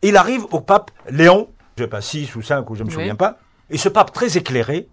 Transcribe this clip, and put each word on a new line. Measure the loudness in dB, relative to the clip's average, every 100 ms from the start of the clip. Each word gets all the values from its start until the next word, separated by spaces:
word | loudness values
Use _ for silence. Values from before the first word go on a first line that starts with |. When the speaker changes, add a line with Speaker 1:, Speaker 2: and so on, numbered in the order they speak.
Speaker 1:
Et | 6
il | 4
arrive | 4 0 -4
au | -6
pape | 2 0 0 _ -10
Léon, | 4 6 6 2 _ _ -8
je |
sais | -8
pas, | -8
six | -10 -10 -10 -12
ou |
cinq, | -4 -4 -4
ou | -10
je |
me | -10
Speaker 2:
Oui. |
Speaker 1:
souviens | -8 -8 -2
pas. | -4 -4 _ _ _
Et | -4
ce | -2
pape | 2 0
très | 0 -2 -2
éclairé | -2 -4 -2 -4 -6